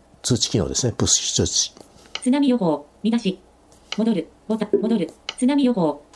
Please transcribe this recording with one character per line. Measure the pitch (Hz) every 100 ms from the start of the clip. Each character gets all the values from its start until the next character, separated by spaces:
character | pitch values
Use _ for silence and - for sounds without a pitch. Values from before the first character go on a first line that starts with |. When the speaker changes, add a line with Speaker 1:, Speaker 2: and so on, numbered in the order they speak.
| _ _
Speaker 1:
通 | - 120
知 | -
機 | 113
能 | 67
で | 65
す | -
ね。 | -
プ | 98
ッ |
シ | - - -
ュ | 90
通 |
知。 | - - - - - - -
Speaker 2:
津 | 247
波 | 285 277
予 | 240
報、 | 175 143 - _
見 | 214
出 | 233
し。 | 190 - - _ _ - - -
戻 | 226
る、 | 190 - _ -
ボ | 220
タ | 214
ン、 | 196
戻 | 214 220
る。 | 156 - - -
津 | 254
波 | 285
予 | 254
報、 | 233 156 147 -